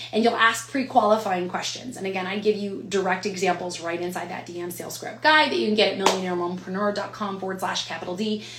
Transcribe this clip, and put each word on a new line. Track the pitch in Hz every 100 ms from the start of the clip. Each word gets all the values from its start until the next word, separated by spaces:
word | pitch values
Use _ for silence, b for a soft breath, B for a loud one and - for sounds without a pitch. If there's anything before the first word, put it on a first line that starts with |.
| B
And | 220
you'll | 226 220
ask | 226 226 -
pre-qualifying | 277 254 247 208 220 202 180 180
questions. | 180 - - 254 -
And | 190
again, | 190 185
I | 202
give | 208 202
you | 202 196 185
direct | 196 185 185 208
examples | 180 185 175 180 175
right | 165 170
inside | 175 180 175
that | - -
D | 175
M | 175
sales | 175 160
script | - - -
guide | 302 311 277
that | 240
you | 220
can |
get | 208 190
at | 196
millionaire | 190 190 185
mompreneur | 175 175 185 - 190 208
dot | 202 190
com | - 202 190
forward | 190 185
slash | 185 180 -
capital | 165 180 180
D, | 214 214 B